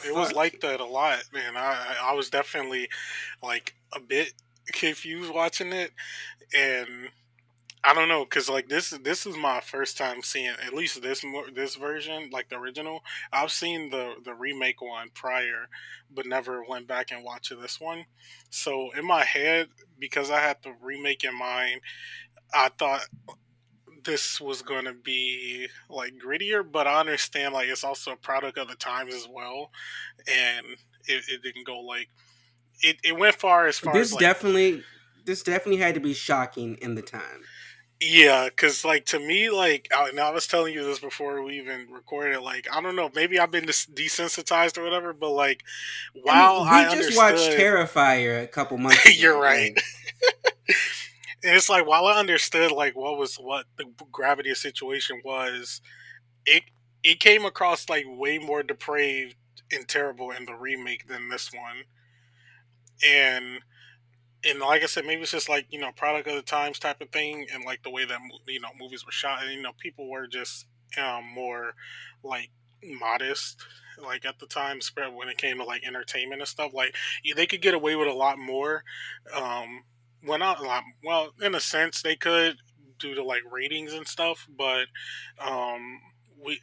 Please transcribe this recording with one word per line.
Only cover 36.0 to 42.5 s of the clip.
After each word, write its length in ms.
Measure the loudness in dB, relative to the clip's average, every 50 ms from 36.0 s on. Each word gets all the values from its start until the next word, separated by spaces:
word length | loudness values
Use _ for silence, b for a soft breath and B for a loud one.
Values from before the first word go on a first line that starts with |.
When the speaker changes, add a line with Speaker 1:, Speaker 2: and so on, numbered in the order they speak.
Speaker 2:
be 120 | -2 -2 -4
shocking 600 | -4 0 0 2 2 2 -2 -4 -8 -8 -8 -8
in 200 | -8 -8 -6 -6
the 60 | -6
time. 400 | -8 -10 -12 -12 -12 -12 -14 -16 -20 B B B B B B B B B _ _
Speaker 1:
Yeah, 480 | -2 8 10 12 12 12 10 8 4 2
'cause, 340 | 0 4 4 4 4 2 0
like, 220 | 2 2 2 2 0
to 120 | -2 -2
me, 300 | 0 0 0 2 2 2
like, 380 | 2 2 2 2 2 0 0 0 2
I, 140 | 2 2 2
and 100 | 0 0
I 100 | 0 0
was 160 | 0 0 -2 0
telling 260 | 2 2 2 2 -2
you 100 | -4 -4
this 160 | -4 -6 -6
before 420 | -8 -10 -8 -8 -6 -6 -6 -6 -6
we 140 | -8 -8 -10
even 280 | -8 -10 -10 -10 -12 -14
recorded, 500 | -18 -20 -14 -10 -8 -4 -2 -2 -2 -2
like, 260 | -2 -6